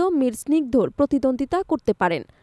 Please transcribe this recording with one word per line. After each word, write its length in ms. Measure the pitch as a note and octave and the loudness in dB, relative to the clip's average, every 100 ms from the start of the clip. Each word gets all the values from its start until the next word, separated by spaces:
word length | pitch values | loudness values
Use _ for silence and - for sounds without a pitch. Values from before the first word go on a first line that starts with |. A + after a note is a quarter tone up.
| F#4 | 0
মীর 220 | D#4+ B3+ A3+ | 2 0 -2
স্নিগ্ধর 520 | - D#4 C4+ B3 F#3+ - | -2 0 2 2 0 0
প্রতিদ্বন্দ্বিতা 640 | C#4+ C#4 C4 B3+ C#4 F4 | 0 2 0 -2 -2 -4
করতে 300 | F#4+ D4+ - | -2 -2 -2
পারেন। 280 | G3+ F3 E3 - _ | 0 0 -2 -6 _